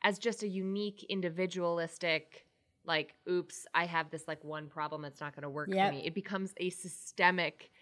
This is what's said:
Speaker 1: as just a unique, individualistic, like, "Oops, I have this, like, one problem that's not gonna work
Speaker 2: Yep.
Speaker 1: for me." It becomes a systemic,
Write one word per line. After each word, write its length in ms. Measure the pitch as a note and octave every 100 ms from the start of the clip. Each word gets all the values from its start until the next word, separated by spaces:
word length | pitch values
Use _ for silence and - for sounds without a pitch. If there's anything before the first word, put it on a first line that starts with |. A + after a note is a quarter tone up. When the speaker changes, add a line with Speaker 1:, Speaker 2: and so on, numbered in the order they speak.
Speaker 1:
as 160 | G3+ G3
just 240 | A#3 G3+
a 60 | G#3
unique, 560 | F#3+ F#3+ G3+ G#3 G3+
individualistic, 1400 | - F#3+ F3 E3+ F#3 F3+ F3 E3+ E3 - E3+ D#3 - - _ _ _ _
like, 300 | E3 D#3 D#3 _ -
"Oops, 380 | F3+ F3 - -
I 100 | E3 E3+
have 240 | E3 D3+
this, 160 | D#3+ -
like, 160 | D#3
one 260 | D3 D3+ D3
problem 340 | D#3+ D3+ D3+
that's 180 | C#3+ -
not 140 | D3
gonna 160 | C#3+ C#3+
work 180 | D3 D3+
Speaker 2:
Yep. 220 | F#3+ G3
Speaker 1:
for 40 |
me." 120 | C#3 E3+
It 80 |
becomes 400 | F3+ G3 G3 F#3+ -
a 140 | F3+
systemic, 1000 | - F3 - - - F3+ F#3 D#3 - - _